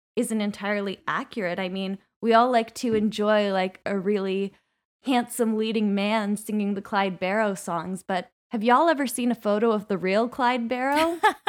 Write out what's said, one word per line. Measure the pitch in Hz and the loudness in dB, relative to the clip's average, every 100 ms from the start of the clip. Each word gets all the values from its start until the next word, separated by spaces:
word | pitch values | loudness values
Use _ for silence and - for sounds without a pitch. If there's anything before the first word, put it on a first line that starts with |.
| _ - | _ -4
isn't | 247 220 | -2 -2
entirely | 202 202 202 208 202 - - | -4 -4 -4 -4 -4 -6 -4
accurate. | 160 269 240 180 175 | -4 -6 -6 -4 -4
I | 185 | -4
mean, | 190 190 196 _ _ | -4 -6 -6 _ _
we | 226 | 4
all | 226 247 | 6 6
like | 233 226 - | 2 0 -4
to | 247 220 | -2 0
enjoy, | 214 214 208 214 202 | 0 0 2 2 2
like, | 190 185 - - | 0 -2 -4 -6
a | 196 | -2
really | 185 208 190 190 196 - _ _ _ _ | 0 -2 0 -2 -4 -8 _ _ _ _
handsome | 254 254 240 - 220 214 | 0 0 0 -2 0 0
leading | 220 220 208 | 0 0 0
man | 196 202 220 202 208 | 0 0 0 -2 -4
singing | - 214 202 | -2 -2 -2
the | 202 | -4
Clyde | - 208 196 170 | -4 -2 -2 -2
Barrow | 185 214 214 | -2 0 0
songs, | 190 - 170 170 190 | -2 -6 -6 -6 -8
but | - 185 180 _ _ | -4 -6 -6 _ _
have | 233 | -2
y'all | 226 254 330 | 4 6 6
ever | 277 254 | 2 -2
seen | - 247 | -2 -2
a | 226 | -2
photo | 214 208 233 | 0 2 2
of | 214 208 | 0 -2
the | 190 | -2
real | 185 202 240 | 0 0 0
Clyde | 262 247 254 233 | 0 0 0 -2
Barrow? | 247 262 294 330 339 415 - | -2 0 2 2 2 0 2